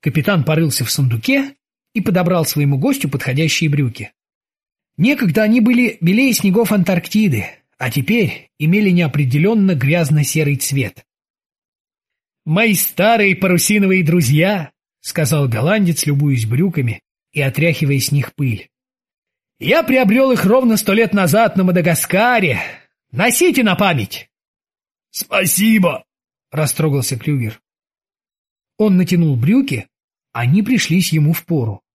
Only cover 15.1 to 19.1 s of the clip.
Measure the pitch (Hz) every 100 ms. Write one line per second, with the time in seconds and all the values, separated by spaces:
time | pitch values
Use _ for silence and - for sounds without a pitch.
15.1 | - 147 151 139 113 139 214 185 160 -
16.1 | 143 147 131 110 123 190 160 123 110 _
17.1 | _ _ 151 135 135 165 156 143 139 -
18.1 | 143 127 - 135 110 - _ _ _ _